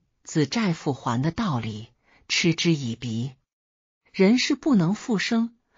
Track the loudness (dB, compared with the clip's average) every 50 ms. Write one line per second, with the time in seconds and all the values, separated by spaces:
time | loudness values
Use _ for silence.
0 | _ _ _ _ _ -4 0 0 0 0 0 -2 0 -2 -2 -2 -2 -4 -4 -4
1 | -2 -4 -2 0 0 -2 -2 -2 -4 -2 -2 -4 -4 -6 -8 -10 -12 -16 _ _
2 | _ _ _ _ _ -4 -2 0 2 2 2 2 2 2 2 2 0 -4 -6 -6
3 | -6 -6 -4 -4 -6 -6 -8 _ _ _ _ _ _ _ _ _ _ _ _ _
4 | _ _ 0 2 4 6 6 4 2 0 -2 0 2 2 4 4 4 2 0 -2
5 | -2 -2 -2 -2 0 0 0 0 0 -2 -6 _ _ _ _